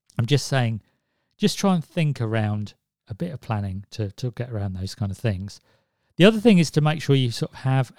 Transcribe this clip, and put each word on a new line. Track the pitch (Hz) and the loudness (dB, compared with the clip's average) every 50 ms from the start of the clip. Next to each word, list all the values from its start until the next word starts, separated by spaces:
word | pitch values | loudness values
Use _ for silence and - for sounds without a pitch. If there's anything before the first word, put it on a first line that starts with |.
| _ _ _ - | _ _ _ -4
I'm | 113 | 0
just | 107 143 135 - | 2 0 0 0
saying, | - 147 135 120 113 113 104 - _ _ _ _ _ _ _ _ _ _ _ | 0 0 0 0 0 -2 -4 -8 _ _ _ _ _ _ _ _ _ _ _
just | - 202 - - | 0 0 0 2
try | - 196 185 | 0 0 2
and | 170 143 | 0 -2
think | - - 180 160 151 139 - | -4 -4 -2 -2 -2 -2 -2
around | 120 110 110 113 107 104 104 107 107 101 - _ _ _ _ _ _ _ | -4 -2 0 0 0 0 -2 -4 -6 -8 -12 _ _ _ _ _ _ _
a | 107 | -10
bit | - 170 175 165 | -8 -8 -8 -8
of | 120 | -12
planning | - - 113 104 101 101 95 95 101 - - | -6 -6 -4 -4 -4 -6 -6 -8 -12 -14 -8
to, | - 110 98 95 | -8 -8 -8 -6
to | - - 127 110 | -8 -8 -8 -6
get | - 120 127 | -8 -10 -8
around | 120 104 101 98 92 | -6 -6 -6 -6 -6
those | 92 95 95 - | -6 -8 -8 -6
kind | - 107 98 | -6 -6 -6
of | 95 - | -6 -4
things. | - 113 101 92 98 101 - - _ _ _ _ _ _ _ _ _ _ _ | -4 -4 -2 -2 -6 -10 -14 -18 _ _ _ _ _ _ _ _ _ _ _
The | - 165 | 6 6
other | 208 226 220 | 6 6 6
thing | 202 240 208 175 | 4 6 6 6
is | 165 - - | 4 4 2
to | 160 147 | 0 0
make | 151 151 135 | 2 0 -2
sure | - - 139 | 0 2 2
you | 139 127 120 | 2 2 0
sort | 117 - - - - | -2 -4 -8 -8 -10
of | - | -6
have | - 131 135 135 131 - - | -2 0 2 2 0 -2 -6